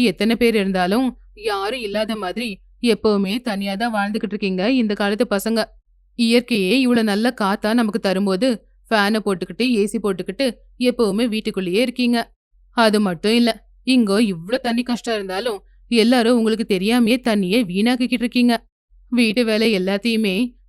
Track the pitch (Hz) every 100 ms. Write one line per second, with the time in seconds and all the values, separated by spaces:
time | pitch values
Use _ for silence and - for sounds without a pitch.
0 | 240 190 214 220 233 220 196 185 180 226
1 | 254 - - 415 427 392 392 508 202 208
2 | 214 220 254 226 240 185 _ - 240 214
3 | 220 202 190 247 247 196 202 196 240 214
4 | 202 214 196 208 196 185 208 262 214 202
5 | 202 208 226 196 220 220 - - _ _
6 | _ - 233 240 240 233 185 262 247 240
7 | 220 202 240 247 196 208 208 240 214 208
8 | 196 185 202 185 262 220 _ _ - 220
9 | 202 220 202 180 185 175 254 220 202 226
10 | 208 185 180 185 262 - - - 247 247
11 | 208 196 247 214 220 196 180 196 247 240
12 | 247 233 - _ _ _ _ - 220 208
13 | 202 170 208 240 233 208 _ _ 247 254
14 | 208 202 226 165 175 254 240 233 247 240
15 | 240 220 196 - 233 - - _ - 233
16 | 220 254 226 247 220 220 220 185 202 247
17 | 220 254 247 208 180 233 185 185 233 247
18 | 254 247 240 247 240 233 _ _ _ _
19 | - 247 226 208 226 214 226 190 185 202
20 | 233 220 208 185 247 -